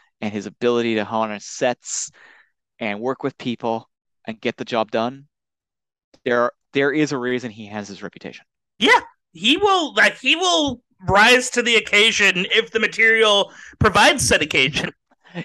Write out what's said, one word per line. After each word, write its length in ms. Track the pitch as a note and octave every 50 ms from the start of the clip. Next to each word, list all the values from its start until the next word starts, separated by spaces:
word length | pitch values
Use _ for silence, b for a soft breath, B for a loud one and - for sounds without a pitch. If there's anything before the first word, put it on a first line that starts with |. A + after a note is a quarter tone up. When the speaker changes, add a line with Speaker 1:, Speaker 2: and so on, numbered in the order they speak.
| b b b _
Speaker 1:
and 120 | - G#2+ G2+
his 140 | G#2+ F#2+
ability 480 | G#2 - _ A#2+ A#2+ A#2+ A#2+ A#2 A#2 A2+
to 80 | A2 G#2
harness 400 | G2+ A2+ A2+ A2 G#2+ G#2+ G2+ -
sets 640 | - - - C#3 B2+ A#2+ - _ - - - - - b b b b b b b b b _ _ _ _ _
and 200 | A#2 G#2+ G2+ G#2
work 220 | A2+ B2+ C3 - -
with 140 | C3+ - -
people 520 | - A#2+ G#2+ - - A#2 A2+ A2+ - _ _ _ _ _ _ _ _
and 140 | - A2 -
get 160 | - A#2+ - -
the 60 | B2+
job 240 | - B2+ A#2 A2 G#2+ -
done, 360 | A#2 A2+ A#2+ C3+ C#3 C#3+ _ _ _ _ _ _ _ _ _ _ _ _ _ _ _ _ _ _ _ _
there, 280 | B2+ A#2+ A#2+ A#2+ B2 - _ _ _ -
there 200 | E3+ - C#3+ C#3
is 200 | D#3 D3+ C#3+ D3
a 60 | C3
reason 320 | A#2+ B2 B2 B2 A#2+ A#2+
he 160 | G#2 A2 A2
has 220 | G2+ G#2+ G#2+ G#2 G2
his 140 | G2+ F2 G#2
reputation. 420 | G2+ - - - - - - - _ _ _ _ _ _ -
Speaker 2:
Yeah, 220 | - G4 B4 A#4 - - - _ _ _ _
he 240 | D#3+ E3+ A3+ D4
will, 380 | F#4 G4+ G#4 G4 F#4 D#4+ C4 G3+
like, 240 | G3+ G#3 G#3 G3+ -
he 180 | - C4 D4+
will 460 | D#4+ F#4+ F4+ F4 E4 D4+ C#4 B3 - _ _ _ _ F#3+ F3
rise 420 | F#3+ G3 G#3 A#3 B3 B3+ B3 -
to 120 | - A#3+ A#3
the 140 | A#3+ A#3
occasion 680 | G#3+ G#3 - - G#3 G#3+ A3+ G3+ - G3+ G3 F#3 F3 F#3+ -
if 200 | F#3+ A3 A3 A3+
the 100 | - A3
material 720 | G#3+ G3+ - - A3+ A3+ A3 A3+ A3 G#3+ G#3 G3+ F#3+ B B B B B B _
provides 480 | - G#3+ F3+ G3+ A3 D4 F4 B3+ -
said 160 | - A#3 - D#3
occasion. 480 | D3+ - D#3+ C3 C3+ D#3 - - - - _ _ _ _ B B B B F3 E3+